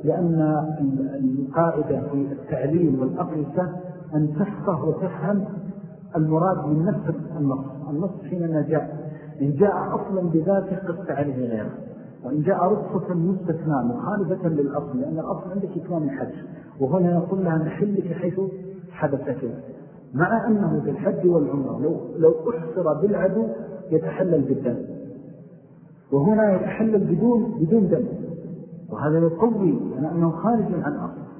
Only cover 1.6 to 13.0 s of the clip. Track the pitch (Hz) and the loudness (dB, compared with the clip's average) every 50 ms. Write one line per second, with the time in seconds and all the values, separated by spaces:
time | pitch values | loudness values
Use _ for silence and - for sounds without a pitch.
1.6 | 170 165 147 151 151 - 143 127 - 147 143 139 135 139 139 - - - 156 127 | 2 4 2 0 0 0 0 -2 -2 -2 -2 -2 -2 -2 -4 -8 -6 -4 -4 -2
2.6 | 127 147 160 180 175 151 131 127 127 - - - 180 - 156 156 143 135 156 180 | 0 2 2 4 4 4 4 2 0 -2 -2 -2 -4 -4 -2 -4 -4 -2 -2 -2
3.6 | 180 - - - - - - - - - 151 151 151 147 - - 202 - - - | -2 -2 -4 -8 -10 -12 -14 -14 -12 -2 0 2 2 2 2 0 -2 -2 -2 -4
4.6 | - 208 175 139 143 160 143 - 175 180 - - 151 190 208 196 - - - - | -2 -2 -2 0 0 0 0 0 -2 -4 -4 -4 -2 0 0 0 0 -2 -6 -8
5.6 | - - - - - - - - - - - 170 156 156 156 160 175 190 185 151 | -8 -10 -10 -10 -12 -14 -16 -18 -18 -6 0 0 2 4 4 4 4 4 2 0
6.6 | 143 147 151 156 165 208 - - - - 156 - - - 151 151 147 135 131 131 | 0 0 2 2 2 2 0 0 -2 -4 -4 -4 -6 -8 -4 0 0 0 0 0
7.6 | - - - 147 - 143 143 151 190 196 - - - - 185 175 170 160 165 151 | -4 -8 -10 -10 -8 -6 -4 -2 -4 -4 -6 -8 -8 -8 -4 -4 -2 0 0 0
8.6 | 147 156 160 151 - - - - - - - - - - - - 135 147 - - | 0 2 0 0 0 -4 -8 -10 -10 -10 -12 -12 -14 -16 -4 -2 0 0 4 6
9.6 | 202 202 185 185 - - 196 208 - - 196 190 180 170 156 160 151 185 196 196 | 4 4 4 0 -2 -2 -4 -4 -2 -2 -2 0 0 2 2 2 4 4 2 2
10.6 | 185 - 185 175 - 170 170 - - - 147 139 147 143 127 127 127 117 113 107 | 2 0 -6 -6 -4 -6 -6 -6 -4 -4 -2 -2 -2 -2 -2 -2 -2 -2 -2 -4
11.6 | 104 - - - - - - - - - - - - 123 139 151 151 170 196 - | -4 -6 -8 -10 -14 -14 -14 -16 -16 -18 -18 -12 -6 -2 -2 0 2 2 2 4
12.6 | 175 190 214 - - - - 185 | 4 2 2 2 0 -2 -4 -4